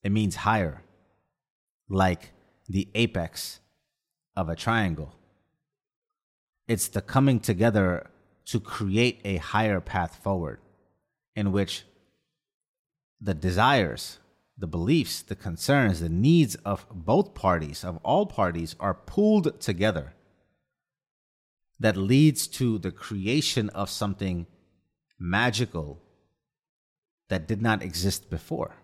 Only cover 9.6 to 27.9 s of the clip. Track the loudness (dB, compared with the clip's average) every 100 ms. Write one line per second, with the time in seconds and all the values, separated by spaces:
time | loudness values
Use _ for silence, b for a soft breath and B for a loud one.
9.6 | 2 0 -2 -4 -4 -6 -4 -2 -4 -10
10.6 | _ _ _ _ _ _ _ -4 0 0
11.6 | -2 -4 -12 _ _ _ _ _ _ _
12.6 | _ _ _ _ _ _ -4 -2 0 2
13.6 | 4 4 2 -4 -12 -16 _ _ _ -12
14.6 | -6 -4 2 2 0 -6 -10 -10 -10 -8
15.6 | 2 2 4 0 -2 2 6 6 4 0
16.6 | -6 -6 -6 -10 0 2 2 0 2 2
17.6 | 0 -8 -10 -8 0 0 0 0 0 0
18.6 | -6 -4 -4 -4 -6 2 4 4 2 -4
19.6 | -6 -2 0 -2 -8 -18 _ _ _ _
20.6 | _ _ _ _ _ _ _ _ _ _
21.6 | _ _ 0 2 4 6 6 4 -6 -2
22.6 | 0 0 -4 -8 -10 -6 -2 0 0 -2
23.6 | -2 -4 -6 -4 -4 -2 -4 -4 -6 _
24.6 | _ _ _ _ _ _ -2 0 0 0
25.6 | -4 -4 -10 -14 _ _ _ _ _ _
26.6 | _ _ _ _ _ _ _ -6 -2 -2
27.6 | 0 0 -2